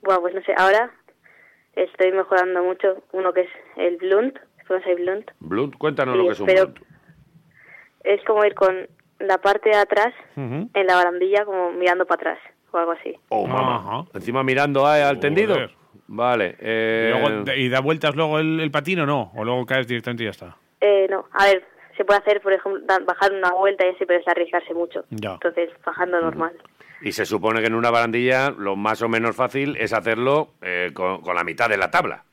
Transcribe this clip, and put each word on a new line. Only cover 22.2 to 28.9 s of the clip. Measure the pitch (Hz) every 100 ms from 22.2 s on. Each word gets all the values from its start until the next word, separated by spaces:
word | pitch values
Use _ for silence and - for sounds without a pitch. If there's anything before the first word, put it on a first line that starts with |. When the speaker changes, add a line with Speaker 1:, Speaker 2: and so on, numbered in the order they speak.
Speaker 1:
hacer, | 202 208
por | 196
ejemplo, | 190 196 196
da-, | - 190
bajar | 185 - 196
una | 196 185
vuelta | 180 196 196
y | 185
así, | 180 180
pero | 175
es | 175
arriesgarse | 175 170 175 -
mucho. | 170 170 - -
Speaker 3:
Ya. | 107 104
Speaker 1:
Entonces, | 90 175 170 170 -
bajando | - 165 180 175
Speaker 2:
Ujú. | 165
Speaker 1:
normal. | 160 165 170 - _ - -
Speaker 2:
Y | 104
se | - 101
supone | 107 104 113
que | 113
en |
una | 113 117
barandilla | 117 117 117 123 131 135
lo | - 101 98
más | 107